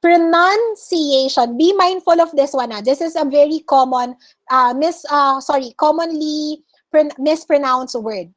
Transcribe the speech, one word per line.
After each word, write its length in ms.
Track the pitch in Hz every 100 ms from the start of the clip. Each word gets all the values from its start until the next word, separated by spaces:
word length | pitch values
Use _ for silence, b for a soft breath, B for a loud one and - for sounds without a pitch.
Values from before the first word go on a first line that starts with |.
Pronunciation. 1600 | 339 339 330 339 359 403 466 427 - 349 294 269 262 269 240 240
Be 160 | 330
mindful 460 | 403 370 381 359 330
of 120 | 330
this 200 | 311 277
one, 200 | 277 240
ah. 80 | 214
This 200 | 214 277
is 140 | 330
a 100 | 330
very 360 | 294 285 294 311 -
common, 500 | 269 262 254 247 247 b b _
uh, 240 | 262 247
mis-, 320 | 247 320 330 -
uh, 280 | 294 277 269
sorry, 340 | 262 285 254 -
commonly 880 | 302 311 330 311 302 302 302 302 _ _ _
pron-, 240 | 311 294 277
mispronounced 760 | 277 320 - 294 277 254 254 247
word. 320 | 220 208 170